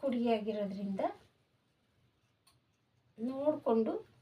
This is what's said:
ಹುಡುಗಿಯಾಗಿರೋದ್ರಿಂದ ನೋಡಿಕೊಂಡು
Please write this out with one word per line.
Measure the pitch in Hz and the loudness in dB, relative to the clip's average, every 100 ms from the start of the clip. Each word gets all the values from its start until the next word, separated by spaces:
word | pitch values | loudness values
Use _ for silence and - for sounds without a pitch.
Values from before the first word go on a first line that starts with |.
ಹುಡುಗಿಯಾಗಿರೋದ್ರಿಂದ | 269 240 240 220 208 208 196 190 196 190 320 - _ _ _ _ _ _ _ _ _ _ _ _ _ _ _ _ _ _ _ - | -2 0 2 2 0 -2 -4 -4 -4 -2 -4 -4 _ _ _ _ _ _ _ _ _ _ _ _ _ _ _ _ _ _ _ -8
ನೋಡಿಕೊಂಡು | 240 269 294 294 262 226 220 427 - _ | -6 0 0 2 4 4 2 -2 -8 _